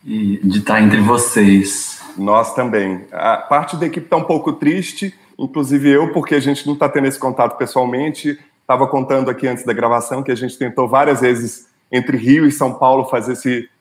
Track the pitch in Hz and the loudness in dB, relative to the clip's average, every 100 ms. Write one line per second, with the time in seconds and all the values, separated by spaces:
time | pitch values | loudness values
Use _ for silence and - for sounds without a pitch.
0 | - 110 101 101 98 104 101 110 107 107 | -6 -4 -2 0 0 0 2 4 6 6
1 | 104 120 - 113 101 98 98 - - - | 4 2 2 4 6 6 4 -6 -10 -14
2 | - - 101 110 117 - 123 107 98 92 | -16 -6 2 2 2 -2 -2 0 -2 -6
3 | - 80 95 110 - 143 147 165 165 175 | -10 -4 -2 -2 0 -2 0 -6 -6 -6
4 | - 165 160 160 165 143 147 180 175 - | -2 -2 0 -2 -2 -2 -2 0 -6 -8
5 | 196 _ _ - 135 151 135 143 143 143 | -10 _ _ -10 -8 -4 -2 2 4 4
6 | 160 165 - 147 131 139 143 147 147 143 | 2 -2 0 0 0 -4 -4 -2 0 0
7 | 135 135 135 123 120 - 120 131 123 123 | -2 -2 -6 -2 -2 -2 -4 -2 -2 -2
8 | 151 147 147 147 _ _ - 127 135 139 | -4 -4 -6 -8 _ _ -2 0 2 0
9 | 131 135 131 123 131 120 123 110 117 120 | 0 0 0 -2 -4 -4 -4 -2 2 0
10 | 113 131 135 120 123 - 127 123 120 131 | -2 -6 -4 -4 -6 -6 -4 -2 0 2
11 | 147 131 127 120 117 - _ _ _ 127 | 2 2 2 0 -4 -10 _ _ _ -2
12 | 123 131 117 151 151 139 135 117 131 135 | 0 -2 4 4 4 2 -4 0 2 2
13 | 127 120 110 123 131 123 117 _ | 0 -4 -4 -4 -4 -4 -6 _